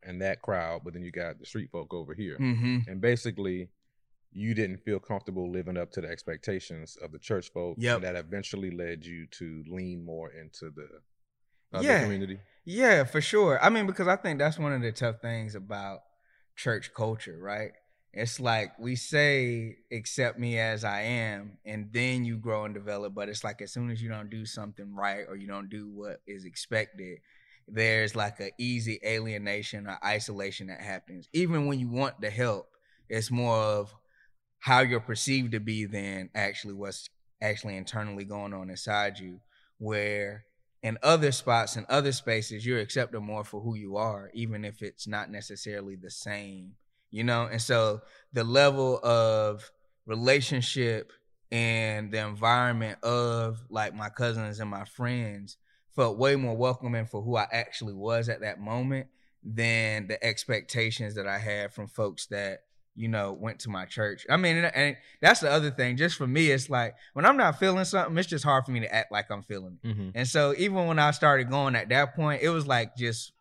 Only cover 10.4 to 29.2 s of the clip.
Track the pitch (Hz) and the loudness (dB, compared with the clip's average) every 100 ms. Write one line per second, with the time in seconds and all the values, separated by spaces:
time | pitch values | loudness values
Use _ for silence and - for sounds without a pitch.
10.4 | 80 - 80 76 73 76 _ _ _ _ | -20 -16 -16 -16 -18 -20 _ _ _ _
11.4 | _ _ _ - 285 208 117 98 95 95 | _ _ _ -2 2 4 4 -2 -4 -8
12.4 | - _ 170 196 254 180 127 151 147 214 | -16 _ -8 4 6 6 6 0 2 4
13.4 | 190 135 170 226 196 190 180 196 190 147 | 6 6 6 6 0 0 2 2 0 2
14.4 | 147 160 147 135 117 110 120 110 117 117 | 2 2 -2 0 -2 0 -2 -2 -6 -6
15.4 | 110 107 98 101 98 98 _ _ _ _ | -6 -10 -8 -8 -8 -10 _ _ _ _
16.4 | _ - 127 107 - - 110 110 - 82 | _ -6 -2 -2 -4 -4 -2 -2 -8 -12
17.4 | 95 104 107 - _ _ _ 101 113 - | -6 -6 -6 -10 _ _ _ -6 -6 -2
18.4 | 123 110 101 - 117 123 - 151 147 139 | 2 2 0 -6 -6 -4 0 4 6 4
19.4 | 123 117 113 - - 117 107 - 123 113 | 2 -2 -6 -10 -10 -10 -6 -2 -2 0
20.4 | 120 117 113 110 107 101 110 120 110 101 | -2 0 0 0 -2 -2 -2 -2 -2 -4
21.4 | 104 101 - 107 104 117 127 127 120 113 | -10 -16 -12 -10 -6 -2 0 0 0 -2
22.4 | 113 107 107 104 101 101 104 101 101 104 | -2 -2 -2 -8 -6 -6 -4 -6 -6 -6
23.4 | 110 101 101 123 120 113 113 110 107 110 | -8 -8 -10 -6 -4 -4 -6 -8 -10 -10
24.4 | 110 - 104 101 101 101 101 101 101 98 | -10 -10 -12 -12 -12 -4 -4 -4 -8 -12
25.4 | 98 98 98 107 104 101 101 - - 101 | -10 -10 -10 -12 -12 -12 -12 -12 -14 -16
26.4 | 92 - - 110 107 98 92 87 _ _ | -14 -12 -4 -2 -4 -8 -14 -16 _ _
27.4 | _ _ - 107 110 110 107 110 104 - | _ _ -8 0 4 4 2 0 -4 -4
28.4 | 98 - 120 120 113 107 107 113 | -12 -6 -4 -2 -4 -4 -2 -2